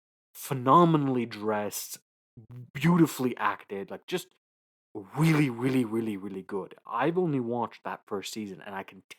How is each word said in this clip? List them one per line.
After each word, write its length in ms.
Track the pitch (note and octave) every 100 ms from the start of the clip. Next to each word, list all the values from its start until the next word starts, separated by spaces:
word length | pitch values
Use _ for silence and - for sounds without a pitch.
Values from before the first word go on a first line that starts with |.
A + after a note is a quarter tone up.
| _ _ _ -
phenomenally 880 | - C3 B2+ D#3+ E3+ D#3 C#3 B2+ A#2
dressed, 760 | G#2+ G#2+ G#2+ G#2 - - - _ _ _ - A2 B2 B2
beautifully 640 | C#3 D#3+ F3 D3+ - B2+ -
acted, 520 | G#2 G2 - G2+ F#2+
like, 140 | G2 -
just 200 | F3 - _ _ _ _ _ _ G#2+ G2 C#3
really, 320 | D#3+ D3+ C#3+
really, 360 | A#2 C3 B2+ A2
really, 320 | A2+ A2+ G2
really 260 | G2 F#2+
good. 320 | F#2 G2 E2 - -
I've 320 | A#2 D#3 F3
only 220 | F3 C3+
watched 420 | A#2 A#2+ A2 -
that 180 | - F#2+ -
first 260 | G2+ -
season, 280 | - - F#3 -
and 100 | F#2+
I 80 |
can 200 | - F#2+ -